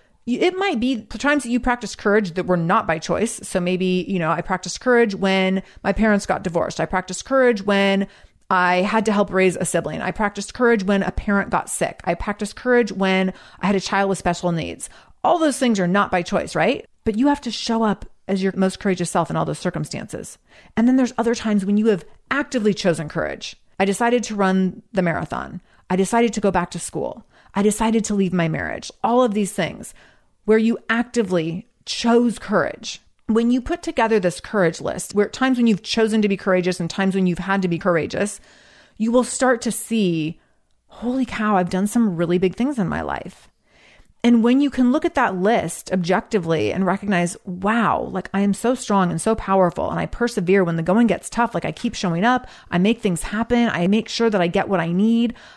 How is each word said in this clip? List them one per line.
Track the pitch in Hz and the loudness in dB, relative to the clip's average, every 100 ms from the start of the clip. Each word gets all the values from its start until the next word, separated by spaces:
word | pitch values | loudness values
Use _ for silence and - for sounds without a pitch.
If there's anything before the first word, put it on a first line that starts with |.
| _ _ | _ _
y-, | - 240 | -4 0
it | 359 370 | 0 2
might | 392 262 | -2 0
be | 247 | -2
the | 240 - 214 | -2 -6 -4
times | 277 294 | 0 0
that | 233 | 0
you | 240 | -2
practice | 247 240 208 - | 0 -2 -6 -4
courage | 214 208 196 | 2 2 2
that | 170 175 | -2 0
were | 180 | 0
not | 165 214 202 | 2 0 0
by | 165 | -4
choice. | - - 220 - | -2 -2 -2 -4
So | - 190 | -4 -2
maybe, | 175 185 185 185 170 | 0 0 0 0 0
you | 190 | -2
know, | 160 | -2
I | 165 | -2
practiced | - 185 175 - | -2 -6 -6 -6
courage | 254 240 233 196 | 2 4 4 0
when | 196 190 190 190 - - | 0 2 2 0 -4 -8
my | - | -2
parents | 190 220 202 - | 2 4 2 0
got | 170 | -4
divorced. | 180 165 - - | -2 -2 -2 -2
I | 165 | -4
practiced | 185 180 185 | -4 -4 -8
courage | - 269 247 214 | -2 2 4 2
when | 196 196 196 196 196 - - _ - | 0 2 2 2 -2 -8 -20 _ -2
I | 190 180 180 | 2 2 2
had | 196 220 220 | 2 0 2
to | |
help | 202 202 | 2 2
raise | 190 190 170 | 2 2 2
a | |
sibling. | 165 170 165 160 | -2 -2 -2 -6
I | - | -6
practiced | - 208 202 202 | -4 -4 -4 -10
courage | - 247 226 | 0 2 2
when | 190 196 | 2 0
a | 196 | 0
parent | - - 202 - | -4 0 0 0
got | 175 - | -4 -4
sick. | - 165 - | -4 -4 -4
I | - | -6
practiced | 175 - 208 208 | -4 -4 -6 -8
courage | - 247 247 214 | -6 0 2 2
when | 190 190 190 185 - - - | 0 0 2 0 -4 -14 -4
I | 185 | 0
had | |
a | 196 | 0
child | - 196 196 | 0 0 0
with | 190 | 0
special | 180 170 175 | -2 -2 -2
needs. | 165 85 - - - - _ | -2 -4 -8 -14 -18 -20 _
All | 262 339 | 0 4
those | 320 254 | 2 2
things | 254 208 | 0 2
are | 175 | 2
not | 202 202 | 2 2
by | 185 | -2
choice, | 175 196 156 | -2 -2 -2
right? | 160 175 277 - _ | 0 0 0 -6 _
But | - 208 | -4 0
you | 277 | 2
have | 285 | 2
to | 247 | -2
show | - - 226 | -8 -2 0
up | 220 190 - - - | 0 -2 -6 -14 -6
as | 190 | -2
your | 190 | -2
most | 185 190 - | 0 0 0
courageous | 208 180 175 | -2 -2 -2
self | 185 160 | -2 -2
in | 160 | -2
all | |
those | 160 147 | -4 -4
circumstances. | 180 160 151 - - - - - _ - - - | -6 -6 -8 -10 -10 -12 -14 -18 _ -20 -8 0
And | 240 | 4
then | |
there's | 262 247 - | 4 2 0
other | 233 | -2
times | 240 220 208 | 0 0 0
when | 190 208 | 2 2
you | 220 | 2
have | 190 - - - | 0 -2 -14 -6
actively | 269 277 254 208 | -4 -2 0 0
chosen | 185 190 165 151 | 0 0 0 -2
courage. | 165 78 71 - - _ - | -4 -4 -6 -12 -16 _ -4
I | 196 | -2
decided | 196 233 240 | 0 2 0
to | 214 214 | 0 -2
run | 190 190 185 - - | 2 2 0 -2 -8
the | 196 | -2
marathon. | 175 151 - - - - _ _ - | -2 -2 -4 -8 -8 -12 _ _ -4
I | 185 | 0
decided | 190 233 233 | 2 2 2
to | 220 | 2
go | 196 | 0
back | 180 175 | 0 -2
to | 170 | -6
school. | - 156 143 - - _ _ | -8 -6 -8 -8 -18 _ _
I | 196 | 0
decided | 208 208 226 220 | 0 2 2 0
to | 208 | 0
leave | 208 190 | 0 0
my | 180 165 | 2 0
marriage. | 156 80 53 - - | -2 -6 -8 -12 -6
All | 220 240 | 0 2
of | 254 | 2
these | 202 196 | 2 -2
things | - 165 - - - - _ _ _ | -2 -4 -6 -16 -20 -20 _ _ _
where | - 220 | 2 4
you | 226 233 - | 4 0 -2
actively | 226 240 240 196 180 160 170 - _ | -2 -2 -2 0 0 0 -6 -10 _
chose | - - 233 240 240 - | -12 -4 2 4 4 -2
courage. | - 202 - - - - _ _ - | -2 0 0 -4 -12 -14 _ _ -2
When | 220 233 | 0 2
you | 254 | 0
put | 240 330 | -2 -6
together | - 294 226 220 | -4 0 2 2
this | 180 - | 0 -2
courage | - 214 170 165 | -4 0 2 0
list, | 110 - - | -6 -6 -4
where | 202 208 | 0 0
times | - 262 247 | 0 0 2
when | 233 | 4
you've | 202 | 2
chosen | - - 226 220 | 0 0 2 2
to | 208 | 2
be | 196 | 0
courageous | - 185 180 185 | 2 2 2 -2
and | 170 | -4
times | - 190 | -2 0
when | 190 185 | 2 0
you've | 175 | 0
had | 180 196 | -2 0
to | 185 | 0
be | 170 | 0
courageous, | 202 170 - - 208 - - - _ - _ - | 0 0 0 -2 -4 -6 -18 -20 _ -20 _ -6
you | 220 | 0
will | 247 | 2
start | 247 - 254 233 | 0 0 0 0
to | 240 | -2
see, | 202 - 226 190 165 156 - _ _ _ _ _ | -6 -4 0 0 0 -4 -8 _ _ _ _ _
"Holy | - 240 262 254 | -10 -6 -4 -4
cow, | - 214 196 | -2 0 0
I've | 175 | 0
done | 185 208 | -2 0
some | 240 220 165 | 2 0 0
really | 170 175 | 0 2
big | 185 180 | 0 0
things | 254 262 | -4 -2
in | 170 | -2
my | 78 | -4
life." | 76 69 - - _ _ _ _ _ _ _ _ | -4 -8 -10 -18 _ _ _ _ _ _ _ _
And | 240 233 | 2 4
when | 233 262 | 4 4
you | 285 | 2
can | - 247 | 2 2
look | 285 | 2
at | 339 | 0
that | 285 240 185 | 0 0 2
list | 196 226 165 - - | 2 2 0 -6 -4
objectively | 190 170 190 - 214 165 165 107 | -2 0 0 0 -2 0 0 0
and | - | 0
recognize, | 190 196 196 180 175 - | 0 -2 0 0 0 -4
"Wow, | - 180 196 233 190 98 - | -12 -6 -2 0 2 0 -2
like, | 190 - | -6 -4
I | 196 | 0
am | 202 | 0
so | 196 233 | 2 0
strong | 254 - 202 180 | -2 0 2 2
and | 165 | 0
so | - 220 | 0 -2
powerful | - 190 175 - - | 2 2 2 2 -4
and | 165 | -2
I | 156 | -4
persevere | - 240 226 170 196 | -2 -2 -2 2 4
when | 175 | 4
the | 165 | 0
going | 165 208 233 | 2 4 4
gets | - - | 2 -4
tough. | - 233 | -2 -2
Like, | - | -2
I | 151 | -6
keep | 156 240 | -4 -6
showing | - 185 165 | -4 -2 0
up. | 220 254 247 - - | 2 2 -2 -20 -4
I | 175 | 2
make | 196 233 | 2 2
things | 208 170 | 0 -2
happen. | - 208 226 240 233 | -4 -4 0 2 2
I | - 196 | 0 2
make | 214 - | 0 0
sure | - 233 | 0 0
that | 208 | 2
I | 175 | 2
get | 190 185 | 0 0
what | 185 | 0
I | 165 | 0
need. | 175 220 233 233 - - | 2 2 2 0 -4 -16